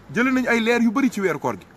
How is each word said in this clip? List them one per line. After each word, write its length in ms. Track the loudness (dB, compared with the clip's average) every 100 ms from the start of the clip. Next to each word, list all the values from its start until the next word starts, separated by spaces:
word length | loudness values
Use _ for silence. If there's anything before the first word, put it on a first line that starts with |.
| -8
jëlee 180 | -2 0
nañ 160 | 0 0
ay 120 | 0
leer 200 | 2 2
yu 100 | 2
bari 180 | 2 0
ci 100 | 0
weeru 180 | -2 -2
koor 160 | -4 -6
gi, 60 | -10